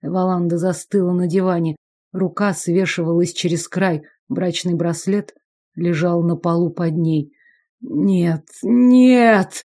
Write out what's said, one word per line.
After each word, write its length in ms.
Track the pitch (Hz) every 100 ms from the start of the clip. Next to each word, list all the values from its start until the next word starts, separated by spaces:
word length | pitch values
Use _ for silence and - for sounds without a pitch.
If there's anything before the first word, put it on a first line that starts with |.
Эваланда 560 | - 185 185 185 175 170
застыла 540 | 185 180 - 202 180
на 120 | 180 180
диване. 500 | 180 185 175 165 151 _ _ _
Рука 420 | 185 185 - 202
свешивалась 800 | 185 - 170 185 - 165 170 175
через 340 | - 180 165 -
край. 360 | - 190 160 - _ _
Брачный 460 | - 180 170 180 170
браслет 580 | 170 165 - 202 202 _ _ _ _
лежал 480 | - 170 160 175 170
на 140 | 170 170
полу 340 | 170 170 170
под 260 | 165 165 160
ней. 380 | 165 156 143 _ _ _ _ _
«Нет, 640 | 233 294 202 185 170 160 - -
нет!» 1040 | - 240 247 254 254 247 233 214 185 -